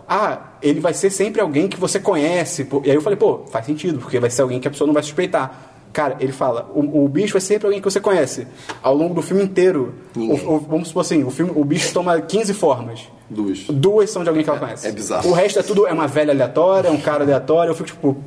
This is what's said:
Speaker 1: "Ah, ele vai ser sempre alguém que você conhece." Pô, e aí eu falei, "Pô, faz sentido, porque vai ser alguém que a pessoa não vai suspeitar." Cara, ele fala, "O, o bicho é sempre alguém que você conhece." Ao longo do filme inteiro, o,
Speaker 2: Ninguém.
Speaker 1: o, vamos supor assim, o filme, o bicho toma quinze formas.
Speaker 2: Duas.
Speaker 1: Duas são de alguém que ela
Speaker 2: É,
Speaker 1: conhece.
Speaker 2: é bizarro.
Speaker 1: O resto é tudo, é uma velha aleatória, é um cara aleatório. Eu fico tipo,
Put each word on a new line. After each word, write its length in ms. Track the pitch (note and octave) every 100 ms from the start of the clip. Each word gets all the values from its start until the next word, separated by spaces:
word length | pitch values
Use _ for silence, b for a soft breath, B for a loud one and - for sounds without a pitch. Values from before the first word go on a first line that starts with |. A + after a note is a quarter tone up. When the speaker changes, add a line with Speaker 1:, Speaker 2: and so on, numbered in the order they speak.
| -
Speaker 1:
"Ah, 300 | F#3 G3 B2+ - -
ele 180 | D3 D#3
vai 140 | E3+
ser 160 | D#3 G3
sempre 300 | F#3+ G#3 G#3+
alguém 260 | F3+ C#3+ F#3+
que 100 | F3+
você 200 | F3+ G3
conhece." 640 | G#3 D#3+ D3+ F3 D#3+ -
Pô, 160 | B2+ C#3
e 60 | C#3
aí 60 | D3
eu 60 |
falei, 140 | G#3 G3
"Pô, 220 | G3+ B2 -
faz 160 | A2+ A#2
sentido, 320 | D3+ F#3 C#3+
porque 200 | - B2
vai 120 | A#2
ser 120 | A#2
alguém 180 | C3 B2
que 60 | C#3+
a 20 |
pessoa 160 | C#3+ D3
não 80 |
vai 80 | D3
suspeitar." 640 | C#3+ - F3 D#3+ C3 B B B B
Cara, 240 | - D3 -
ele 120 | C3+
fala, 380 | C3+ C3+ A#2 -
"O, 300 | D3+ D3 D3
o 40 | C#3
bicho 280 | D3+ G#3 F#3+
é 40 |
sempre 260 | F#3+ G#3 G#3
alguém 140 | G3+
que 100 | G3
você 80 | G3
conhece." 460 | G#3 F#3 C3+ - A#2 B B B
Ao 120 | B2+
longo 200 | C#3+ E3+
do 60 | E3+
filme 200 | D3+ F#3+
inteiro, 520 | F#3+ F#3 F#3 D#3 B2 - -
o, 40 | A#2+
Speaker 2:
Ninguém. 280 | A2+ D3 -
Speaker 1:
o, 120 | D#3
vamos 300 | D3 D#3+ E3+
supor 120 | F3+
assim, 240 | E3 E3
o 60 | B2+
filme, 200 | C3 F3
o 100 | D3+
bicho 280 | C#3+ E3 -
toma 280 | F#3 F3 E3
quinze 340 | - G3 G#3
formas. 460 | G3 D#3+ B2 A#2 A2+ - - -
Speaker 2:
Duas. 360 | G#2+ G2+ F#2+ -
Speaker 1:
Duas 400 | C#3 F#3 G#3+ G3+
são 120 | F#3+
de 60 | E3+
alguém 140 | D#3
que 40 | D3+
ela 100 | C#3+
Speaker 2:
É, 20 |
Speaker 1:
conhece. 240 | B2+ G#2+ G#2+
Speaker 2:
é 40 |
bizarro. 360 | G#2+ G2 - F3
Speaker 1:
O 40 |
resto 240 | F3 G3 G3+
é 40 |
tudo, 240 | - G3+ G3+
é 60 |
uma 140 | D#3+ D3
velha 260 | C#3+ D3+
aleatória, 560 | C#3 D3 - F3+ F#3+ F3+
é 20 |
um 100 | D3
cara 240 | D#3 D3
aleatório. 460 | C#3+ C3+ C#3 D#3+ E3+
Eu 20 |
fico 140 | D#3 E3+
tipo, 280 | - C#3+ C3